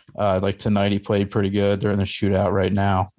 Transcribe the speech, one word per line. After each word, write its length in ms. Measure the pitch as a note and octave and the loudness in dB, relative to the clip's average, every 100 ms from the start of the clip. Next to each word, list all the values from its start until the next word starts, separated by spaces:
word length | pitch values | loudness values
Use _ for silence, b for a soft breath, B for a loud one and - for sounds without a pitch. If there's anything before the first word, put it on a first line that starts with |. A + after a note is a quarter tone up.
| B - | B -4
Uh, 220 | G2+ F#2 | 0 0
like, 160 | G2 F#2+ | 0 -2
tonight 320 | - G#2 G2+ | -2 0 2
he 80 | G2 | 0
played 320 | - G#2 G2 | 0 -2 0
pretty 180 | A2+ G2 | -2 -2
good. 300 | G2+ G2+ G2 | 0 0 0
They're 120 | G#2 | 0
in 60 | G2+ | 0
the 60 | |
shootout 480 | F#2+ - G2 G2 G2 | -2 -2 0 2 2
right 220 | G2 F#2 | 0 0
now. 380 | G2+ G2+ F#2+ F#2+ | 0 0 0 -2